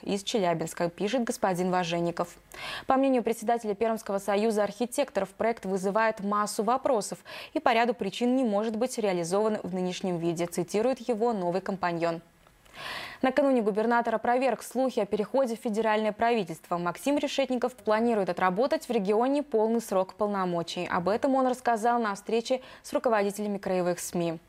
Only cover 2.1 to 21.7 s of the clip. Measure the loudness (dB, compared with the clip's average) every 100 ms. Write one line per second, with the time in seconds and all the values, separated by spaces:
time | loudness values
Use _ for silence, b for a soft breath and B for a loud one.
2.1 | -2 -6 -8 -20 B B B B 2 4
3.1 | 2 0 -2 -2 -2 -2 -2 0 -2 -4
4.1 | -4 0 2 2 2 0 -2 -4 -2 -2
5.1 | -2 -4 -2 -2 -2 -2 -2 0 2 2
6.1 | 0 -2 0 0 0 0 0 2 0 -2
7.1 | -10 -14 B B 0 4 4 4 0 -4
8.1 | 0 2 2 2 2 0 -2 -2 0 0
9.1 | 0 0 2 2 0 -4 -4 -4 -2 -2
10.1 | -2 0 0 -2 -2 -2 0 0 0 -2
11.1 | 0 0 0 0 -2 -4 -4 -2 0 -2
12.1 | -2 -8 _ -20 _ -20 B B B B
13.1 | B 0 4 4 4 2 2 2 2 2
14.1 | 0 2 2 2 0 -4 -2 0 0 -2
15.1 | -2 0 0 0 -2 -4 0 2 2 0
16.1 | 0 2 2 -2 -6 -4 -2 -2 -2 0
17.1 | 0 0 0 0 0 -2 -4 0 2 4
18.1 | 2 0 2 2 2 2 0 0 0 2
19.1 | 2 2 0 0 2 2 0 0 0 0
20.1 | -2 -2 0 -2 -2 -4 -6 -4 -2 0
21.1 | 0 2 2 2 0 0